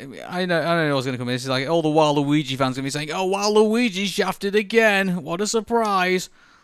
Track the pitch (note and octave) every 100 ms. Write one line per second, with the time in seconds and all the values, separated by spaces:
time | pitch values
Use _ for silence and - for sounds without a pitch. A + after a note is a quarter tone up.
0 | C#3 F2 A1+ F3+ F#3 E3+ D#3 E3+ D#3 C#3
1 | C3 B2 B2 B2 C3 C3 C3+ E3+ D#3 D#3
2 | D3+ D3 C#3+ D3+ C#3 C3 C3 B2+ C3+ C#3+
3 | D3+ F3 F#3 G3 G#3 G#3+ G#3+ A3+ B3 F3+
4 | G3 F3+ F#3 - G3+ G#3 G3 A3+ A3 G3
5 | G3 F3+ D3 E3+ G#3 A3+ G#3 A#3 G#3+ G3
6 | F3+ F#3 - _ _ _